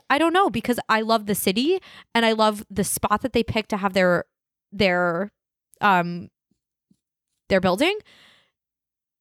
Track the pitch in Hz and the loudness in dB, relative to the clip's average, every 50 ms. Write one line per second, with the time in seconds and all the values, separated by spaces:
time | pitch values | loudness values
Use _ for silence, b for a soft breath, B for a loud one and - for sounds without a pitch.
0 | - - 254 294 320 330 330 370 392 349 190 226 - - 247 - - - 220 220 | -4 -2 0 2 2 2 2 2 2 0 0 -4 -2 -2 -4 -4 -2 -2 -2 -2
1 | 220 220 226 226 208 202 208 - - 202 185 226 254 302 370 370 B B B B | 0 0 0 0 0 -2 -4 -2 0 -2 0 0 0 0 -2 -2 B B B B
2 | B B - 233 233 226 220 220 214 214 214 202 214 - 196 190 190 - - - | B B -2 0 2 2 2 2 2 0 0 -2 -8 -10 -4 -4 -4 -4 -4 -4
3 | - 196 208 214 - 254 - 240 226 - - 226 208 - 220 196 190 202 185 196 | -2 -2 -2 -2 -2 -2 0 0 0 0 -2 -4 -4 -4 -6 -4 -4 -2 0 2
4 | 185 180 175 170 - _ _ _ _ _ _ _ _ _ - 196 214 185 180 180 | 2 4 2 2 -2 _ _ _ _ _ _ _ _ _ -4 0 0 2 2 2
5 | 180 175 165 170 196 208 _ _ _ _ _ _ _ _ _ - - 208 190 180 | 0 0 -2 -2 -6 -8 _ _ _ _ _ _ _ _ _ -2 0 2 2 2
6 | 170 170 175 175 107 - _ _ _ _ _ _ _ _ _ _ _ _ _ _ | 0 -2 -6 -10 -12 -16 _ _ _ _ _ _ _ _ _ _ _ _ _ _
7 | _ _ _ _ _ _ _ _ _ - 196 190 185 185 180 196 285 349 415 427 | _ _ _ _ _ _ _ _ _ 0 0 0 2 2 0 2 0 0 0 -2
8 | b b b b b b b b b b b b _ _ _ _ _ _ _ _ | b b b b b b b b b b b b _ _ _ _ _ _ _ _
9 | _ _ _ _ | _ _ _ _